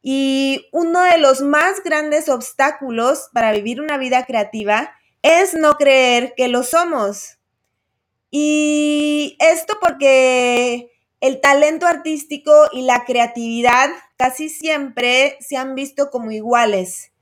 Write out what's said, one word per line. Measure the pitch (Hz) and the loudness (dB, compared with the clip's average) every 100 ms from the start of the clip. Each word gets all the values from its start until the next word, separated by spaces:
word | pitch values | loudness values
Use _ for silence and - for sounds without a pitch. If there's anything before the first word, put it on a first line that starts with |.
Y | - 269 269 269 269 269 _ | -4 -4 -2 -2 -2 -4 _
uno | 311 330 349 | -4 -2 2
de | 359 339 | 4 4
los | 285 262 | 4 2
más | 285 302 349 392 | 0 0 0 -2
grandes | 359 302 302 302 311 | -4 -4 -2 -2 0
obstáculos | 254 226 - 277 302 269 226 240 294 - | -4 -4 -2 -2 -2 -8 -2 -2 -2 -4
para | 240 226 | -2 0
vivir | 214 208 240 | -2 -4 -8
una | 302 285 | -6 -6
vida | 262 254 254 | -2 -2 -2
creativa | 240 208 220 208 214 294 _ _ _ | -6 -4 -6 -2 -2 -2 _ _ _
es | 294 330 381 | 4 4 2
no | 330 302 | 2 2
creer | 294 285 262 254 240 247 - | 4 4 4 4 2 -2 -4
que | 247 | -2
lo | 247 | 0
somos. | 247 330 349 294 202 202 - _ _ _ _ _ _ _ _ _ _ | 0 0 0 -2 -4 -6 -16 _ _ _ _ _ _ _ _ _ _
Y | 285 302 302 302 302 294 294 302 294 294 _ | -4 0 0 0 0 0 0 -2 -2 -4 _
esto | 320 330 - 427 | 0 0 -4 -2
porque | 359 269 277 262 262 254 247 247 247 240 240 _ _ _ | -2 2 4 4 4 2 0 0 -2 -4 -12 _ _ _
el | 262 269 | -2 2
talento | 277 277 302 320 349 | 2 4 2 2 0
artístico | 320 320 311 294 294 294 302 302 | 0 -4 -8 -8 -10 4 6 6
y | 254 | 2
la | 254 240 | 0 0
creatividad | 240 240 233 240 233 233 240 247 277 - _ _ | 0 0 0 -2 -8 0 2 2 2 -4 _ _
casi | 254 254 311 | -4 -4 -12
siempre | - 320 302 277 254 247 254 277 - | -8 -4 -4 -4 -4 0 2 2 -2
se | - 269 | -10 -8
han | 262 | -6
visto | 262 277 - 277 | -8 -10 -6 -4
como | 254 226 | -4 -8
iguales. | 220 214 240 226 196 180 - - _ | -10 -2 0 2 -2 -6 -12 -20 _